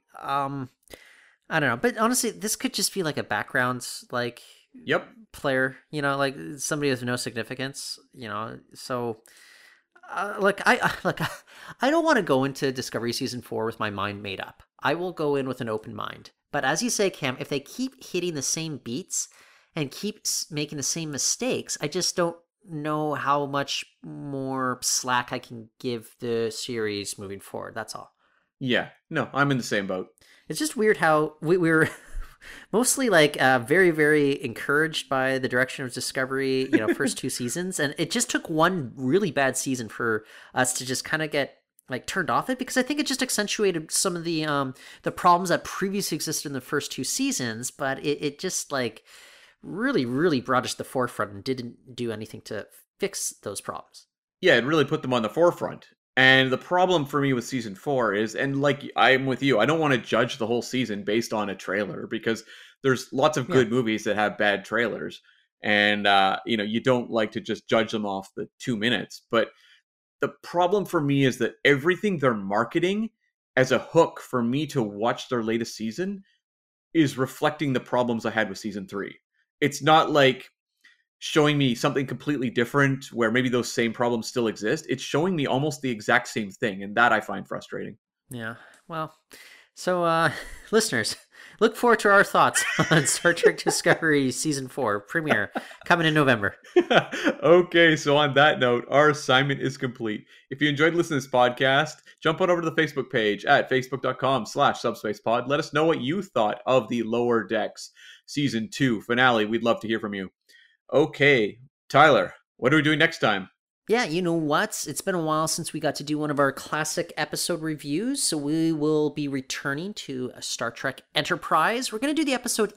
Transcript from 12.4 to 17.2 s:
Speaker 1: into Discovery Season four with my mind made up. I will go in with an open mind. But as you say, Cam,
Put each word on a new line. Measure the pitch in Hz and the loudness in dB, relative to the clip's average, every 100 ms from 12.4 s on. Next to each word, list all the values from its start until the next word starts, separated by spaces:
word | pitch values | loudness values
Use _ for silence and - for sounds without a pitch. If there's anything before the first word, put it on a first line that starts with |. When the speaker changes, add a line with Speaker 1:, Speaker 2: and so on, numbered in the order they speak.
Speaker 1:
into | 135 135 135 | 0 -2 -4
Discovery | 127 - 117 117 | -2 -6 -4 -4
Season | 113 123 120 | -4 -4 -8
four | - 113 110 | -8 -4 -4
with | 110 | -4
my | 107 | -6
mind | 101 101 101 | -4 -6 -6
made | 104 95 | -10 -10
up. | - - _ _ | -12 -16 _ _
I | 131 170 | -2 -2
will | 180 | -4
go | 165 147 139 | -4 -2 0
in | 131 | -2
with | 123 | -6
an | 117 | -4
open | 110 120 104 | -6 -6 -10
mind. | 104 110 - _ _ | -10 -12 -20 _ _
But | 143 131 | -2 0
as | 165 | 0
you | 247 | 0
say, | - 190 | 0 0
Cam, | - | 0